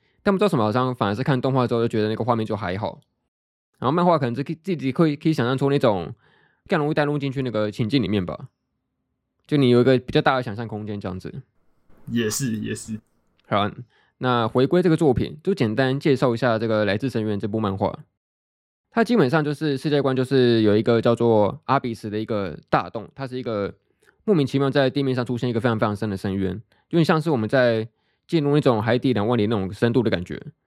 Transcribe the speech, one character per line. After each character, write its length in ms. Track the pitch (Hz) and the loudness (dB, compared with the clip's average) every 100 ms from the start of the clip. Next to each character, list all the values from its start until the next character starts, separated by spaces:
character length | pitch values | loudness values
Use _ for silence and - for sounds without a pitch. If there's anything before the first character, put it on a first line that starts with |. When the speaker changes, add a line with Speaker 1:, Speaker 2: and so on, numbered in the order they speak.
| _ _ | _ _
Speaker 1:
但 120 | 208 | 0
不 40 | 190 | 2
知 60 | |
道 40 | 208 | 2
什 80 | 139 | 2
么 80 | |
好 80 | 107 | 2
像 220 | 123 127 | 2 -2
反 160 | 123 101 | -2 -2
而 40 | |
是 80 | 104 | -2
看 160 | 131 127 | 0 0
动 140 | 131 | 0
画 140 | 131 120 | 0 0
之 80 | |
后 80 | 120 | 0
就 60 | 117 | 0
觉 140 | 110 | 0
得 60 | 107 | -2
那 80 | 110 | -2
个 80 | |
画 100 | 113 | -4
面 120 | 113 107 | -4 -4
就 100 | 104 | -6
还 220 | 90 98 | -6 -6
好。 220 | 98 - _ _ _ _ _ _ _ - | -8 -10 _ _ _ _ _ _ _ -6
然 100 | 120 | -2
后 40 | |
漫 120 | 170 | 0
画 140 | 180 160 | 2 2
可 60 | |
能 100 | 131 | 0
自 80 | 120 | -4
己， 160 | 143 160 | -8 -8
自 140 | 190 160 | -6 -6
己 140 | 131 | -4
可 160 | 127 160 | 0 0
以， 80 | |
可 140 | 143 160 | 0 -2
以 40 | |
想 140 | 151 120 | 0 0
象 100 | 135 | 0
出 120 | 139 | 0
那 100 | 143 | 2
种 360 | 131 95 85 - _ _ _ _ - | 2 0 -4 -12 _ _ _ _ -2
更 120 | 175 | 0
容 120 | 147 | 0
易 40 | |
带 100 | 160 | 0
入 140 | 147 147 | 0 -2
进 120 | 139 | -4
去 120 | 131 | -4
那 80 | 127 | -4
个 200 | 107 107 | -2 -2
情 180 | - 107 | -2 0
境 140 | 139 | 0
里 60 | 92 | 0
面 160 | 104 | -2
吧。 240 | 87 - 131 _ _ _ _ _ _ _ _ _ - | -2 -8 -12 _ _ _ _ _ _ _ _ _ -2
就 100 | 147 | 2
你 120 | 127 | 6
有 120 | 120 | 6
一 40 | |
个 140 | 123 127 | 6 4
比 140 | - | 2
较 80 | 156 | 0
大 160 | 147 131 | 2 0
的 60 | |
想 140 | 120 104 | -2 -8
象 100 | 110 | -8
空 200 | 107 107 | -8 -8
间 120 | 101 | -8
这 100 | 98 | -8
样 100 | 92 | -8
子。 240 | - 139 - _ _ _ _ - - | -10 -14 -18 _ _ _ _ -20 -6
Speaker 2:
也 220 | 117 110 | -2 -2
是， 280 | - 131 107 | -2 -4 -4
也 180 | 107 | -6
是。 240 | 107 - 110 _ _ _ _ - | -8 -10 -12 _ _ _ _ -2
Speaker 1:
好， 240 | 104 104 - - _ _ - | 0 0 -4 -18 _ _ -6
那 300 | 127 120 110 | 0 2 2
回 180 | 123 135 | 2 2
归 160 | 180 | 4
这 80 | 180 | 2
个 60 | 160 | 4
作 180 | 151 | 2
品， 240 | 120 - 151 | 2 -2 -6
就 100 | 185 | -4
简 200 | 196 113 | -2 0
单 260 | 110 131 139 | 0 0 0
介 160 | 160 127 | 2 2
绍 180 | 135 | 2
一 20 | 117 | 0
下 220 | 127 110 | 0 0
这 80 | 113 | 0
个 160 | 107 | 0
《来 120 | 104 104 | 0 0
自 120 | 135 | -2
深 140 | 113 | -4
渊》 160 | 107 104 | -4 -4
这 60 | 104 | -4
部 140 | 110 | -2
漫 160 | 104 98 | -2 -2
画。 220 | 101 - - _ _ _ _ _ _ _ _ | -4 -4 -18 _ _ _ _ _ _ _ _
它 140 | 233 | -2
基 100 | 226 | 2
本 160 | 240 127 | 4 4
上 140 | 160 | 2
就 100 | 151 | 0
是 240 | 143 156 135 | -2 -2 -2
世 100 | 156 | 0
界 140 | 143 | 0
观， 140 | 135 131 | 2 0
就 80 | |
是 380 | 127 135 123 117 | 2 4 4 4
有 140 | 107 104 | 4 4
一 60 | |
个 180 | 117 113 | 4 2
叫 140 | 120 | 2
做 460 | 117 117 110 101 139 - | 2 4 4 2 0 -2
阿 120 | 135 | -2
比 160 | 123 | -2
斯 160 | 110 110 | -8 -8
的 80 | 104 | -8
一 60 | |
个 340 | 110 107 92 69 - | -6 -6 -6 -10 -2
大 220 | 143 92 | -2 -2
洞， 180 | 113 98 | -10 -14
它 120 | - 131 | -14 -12
是 120 | 127 | -10
一 40 | |
个 300 | 123 104 95 - _ _ _ _ | -6 -4 -4 -8 _ _ _ _
莫 100 | - | 0
名 120 | 180 135 | 2 2
其 120 | 139 | 2
妙 100 | 139 | 0
在 220 | 143 131 | 2 0
地 120 | 143 | 0
面 120 | 135 | -2
上 100 | 127 | -2
出 140 | 120 120 | -2 -4
现 100 | 123 | -2
一 40 | |
个 80 | 113 | 0
非 80 | 120 | 0
常 100 | 110 | 0
非 80 | 110 | 0
常 80 | |
深 160 | 104 110 | -2 -4
的 60 | 95 | -4
深 180 | 101 | -4
渊， 260 | 98 95 104 - _ - | -2 -4 -6 -12 _ -4
有 100 | 170 | 0
点 60 | |
像 160 | 160 160 | 2 2
是 100 | 160 | 2
我 60 | 131 | 0
们 120 | 107 | 2
在 400 | 135 123 113 113 _ _ _ - | 2 2 2 -4 _ _ _ -4
进 160 | 165 | -2
入 120 | 143 | 2
那 60 | 147 | 2
种 220 | 139 110 | 2 2
海 160 | 113 123 | 2 0
底 140 | 135 | 2
两 160 | 110 107 | 0 0
万 100 | 120 | 0
里 80 | 104 | 0
那 80 | |
种 180 | 110 95 | 0 -4
深 200 | 104 117 | -2 0
度 100 | 127 | 2
的 80 | 107 | 0
感 140 | 90 | -2
觉， 180 | 90 76 - - | -6 -10 -14 -20